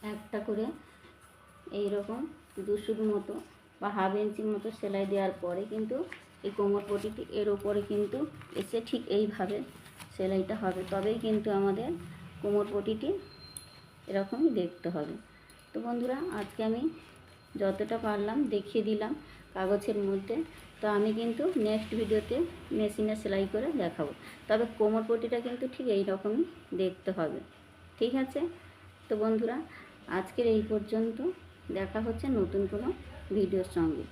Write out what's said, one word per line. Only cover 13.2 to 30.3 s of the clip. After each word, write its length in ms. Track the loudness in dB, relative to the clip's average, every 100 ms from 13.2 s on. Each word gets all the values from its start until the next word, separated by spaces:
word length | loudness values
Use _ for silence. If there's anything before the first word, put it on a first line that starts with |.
| -4 -18 -18 -18 -18 -20 -20 -18 -2
এরকমই 420 | -2 0 4 4
দেখতে 340 | 4 0 -2 -4
হবে। 240 | -2 -4 -8 -14 -20 -20 -20 -10
তো 80 | -6
বন্ধুরা, 380 | -4 -2 -2 -2 -2
আজকে 280 | -4 -6 -2
আমি 180 | 0 2 0 -2 -18 -20 -20 -20 -14 0
যতটা 420 | 0 2 -2 0
পারলাম 400 | 0 0 0 2 2
দেখিয়ে 360 | 0 2 0
দিলাম 280 | 2 0 0 -4 -8 -20 -10
কাগজের 460 | -2 2 2 2 0 2
মধ্যে। 280 | 0 0 -4 -4 -10 -20 -4
তো 80 | 2
আমি 200 | 4 4
কিন্তু 300 | 2 0 2 2 2 2
নেক্সট 260 | 2 0 -2
ভিডিওতে 380 | 2 2 2 0 0 -4 -4
মেশিনে 440 | 0 0 2 0 0
সেলাই 300 | 0 0 2
করে 200 | 0 0 0
দেখাবো, 300 | 0 0 -4 -4 -16 -16 0
তবে 200 | 2 2 4
কোমর 280 | 4 4 2
পটিটা 320 | 0 2 -2
কিন্তু 260 | -2 -4 -4
ঠিক 120 | -2 2
এই 160 | 2
রকমই 400 | 2 0 0 2 0 -4 -8 0
দেখতে 280 | 0 0 -4
হবে, 280 | 0 0 -2 -10 -20 -20 -20 -20 0
ঠিক 180 | 2 2
আছে? 240 | 0 0 -2 -4 -18 -20 -20 -20 -4
তো 80 | 2
বন্ধুরা, 420 | 4 4 2 -2 -6 -14 -20 -18 -4
আজকের 360 | -2 -2